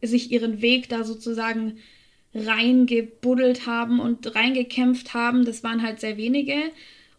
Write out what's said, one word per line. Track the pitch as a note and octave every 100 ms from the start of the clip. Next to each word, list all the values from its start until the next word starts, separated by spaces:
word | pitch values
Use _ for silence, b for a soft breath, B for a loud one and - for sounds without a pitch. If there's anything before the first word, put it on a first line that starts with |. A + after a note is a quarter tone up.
sich | A#3 A#3+ A#3+
ihren | A#3+ A#3 G#3+
Weg | A#3 B3+ -
da | A#3
sozusagen | A3 A3 A#3+ A3+ A3+ A3+ A3 A3 B B B B B
reingebuddelt | A3 G#3+ A3 A#3 B3+ B3 A#3 A3+ - B3 B3+ B3+ B3 A#3+
haben | A#3 A#3 A#3+
und | A#3+ A#3 A3+
reingekämpft | G#3+ A#3+ C4 B3 - B3+ B3 -
haben, | A#3 A#3+ B3
das | A#3 A#3
waren | A#3 A3+
halt | A3+ A3
sehr | A3 G#3+
wenige. | A3+ C#4 C#4 C#4+ D#4+ B B B B